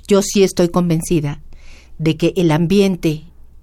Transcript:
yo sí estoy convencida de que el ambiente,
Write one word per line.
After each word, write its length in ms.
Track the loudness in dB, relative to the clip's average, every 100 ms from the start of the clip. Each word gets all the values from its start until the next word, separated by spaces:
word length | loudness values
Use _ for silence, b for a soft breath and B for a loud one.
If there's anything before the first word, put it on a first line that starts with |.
| 0
yo 120 | 0
sí 220 | 2 2
estoy 240 | 2 2 0
convencida 720 | 0 0 -2 -2 -2 -2 -8 -14 b b b b b
de 180 | -4 0
que 160 | -2 0
el 160 | 2
ambiente, 720 | 2 2 2 2 0 -4 -4 -8 -20 -20 -20